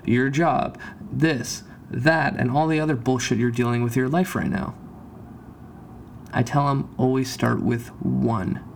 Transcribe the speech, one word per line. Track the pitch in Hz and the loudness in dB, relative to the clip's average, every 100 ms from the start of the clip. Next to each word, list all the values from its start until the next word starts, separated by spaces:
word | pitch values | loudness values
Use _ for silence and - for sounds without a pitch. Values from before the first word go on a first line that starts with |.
| - | 2
your | 120 135 | 2 4
job, | 135 165 - - - - - - | 2 2 2 -2 -6 -14 -14 -8
this, | 127 160 131 - - - - - | 0 2 2 -4 -8 -12 -18 -8
that, | 120 156 160 156 - | 0 4 4 2 2
and | 123 | 2
all | 139 160 | 2 4
the | 156 | 2
other | 156 127 | 2 2
bullshit | 120 127 - 117 | 2 0 2 2
you're | 120 | 2
dealing | 117 120 120 | 2 2 2
with | 120 127 | 2 2
your | 127 | 2
life | 170 185 - | 2 0 0
right | - | -2
now? | - - - - - - - - - - - - - - - - - - | -2 -4 -8 -14 -18 -18 -18 -16 -16 -18 -18 -18 -18 -18 -18 -16 -16 -4
I | - | 0
tell | 117 143 143 | 2 2 2
'em | 139 139 - | 0 -2 0
always | 127 131 131 | 2 2 0
start | - 120 117 | 0 0 2
with | - 120 - - | 2 0 -4 -4
one | 127 127 120 110 92 - - | -2 2 2 2 -2 -4 -8